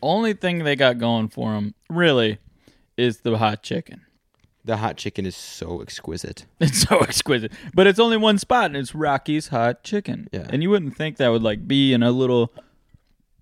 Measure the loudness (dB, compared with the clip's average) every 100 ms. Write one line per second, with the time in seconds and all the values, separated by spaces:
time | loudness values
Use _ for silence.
0 | -2 0 0 -2 -4 -2 -2 2 2 2
1 | 0 0 -2 -4 -4 -4 -6 -8 -6 2
2 | 4 4 2 -2 _ _ _ _ _ -2
3 | -2 -2 -4 0 0 -2 -8 -8 -8 -20
4 | _ _ _ _ _ _ -6 -4 -4 -6
5 | -10 -8 -10 -10 -16 -14 -12 -12 -12 -14
6 | -12 -12 -12 -16 -14 -2 -2 2 2 2
7 | 2 -2 0 0 -2 -12 -2 4 6 6
8 | 2 4 4 2 2 0 2 -2 -8 -4
9 | -2 -2 -2 -4 -2 0 0 -2 -4 -6
10 | -4 -10 -10 -10 -4 -2 2 0 0 -6
11 | -6 0 2 2 0 -2 0 2 4 4
12 | 2 2 2 2 0 -4 _ _ _ _
13 | _ _ _ _